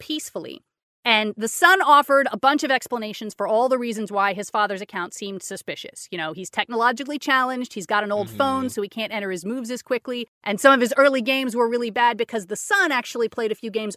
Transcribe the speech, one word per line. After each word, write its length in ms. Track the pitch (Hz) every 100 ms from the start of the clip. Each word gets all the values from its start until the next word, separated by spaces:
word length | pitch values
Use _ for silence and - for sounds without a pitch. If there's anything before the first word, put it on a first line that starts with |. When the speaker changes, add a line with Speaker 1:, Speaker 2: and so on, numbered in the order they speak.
Speaker 1:
peacefully. 600 | - 302 - 185 156 - _ _ _ _
And 300 | 240 214 214 208
the 100 | 226
son 320 | - 349 381
offered 480 | 302 294 285 277 262
a 60 | 220
bunch 260 | 262 294
of 80 | 294
explanations 640 | 254 - 240 214 202 214
for 160 | - 202
all 220 | 214 254
the 80 | 254
reasons 340 | 240 214 208
why 220 | 202 196
his 160 | 196 196
father's 320 | 214 208 190
account 320 | 202 196 175
seemed 280 | - 202 190
suspicious. 640 | - 190 - 147 - - -
You 80 | 175
know, 160 | 156
he's 160 | - 180
technologically 680 | - 208 233 233 247 269 294
challenged, 540 | - 262 254 254 247
he's 140 | 220 170
got 180 | 208
an 80 | 208
old 140 | 208 202
Speaker 2:
Mm-hmm. 80 | 208
Speaker 1:
phone, 320 | 269 269 254
so 140 | 233
he 60 | 202
can't 200 | - 220
enter 200 | 214 196
his 160 | 185 180
moves 240 | 254 226
as 100 | 247
quickly, 480 | - 247 - 247 233 _
and 160 | - 214
some 140 | 277
of 60 | 269
his 100 | 240 269
early 240 | 277 269
games 340 | 226 269 262 233
were 140 | 233
really 180 | 240 240
bad 280 | 214 240 233
because 300 | 233 226 175
the 60 | 208
son 360 | - 403 349
actually 380 | 262 - 240 226
played 200 | - 220
a 40 |
few 160 | 214 226
games 260 | 208 214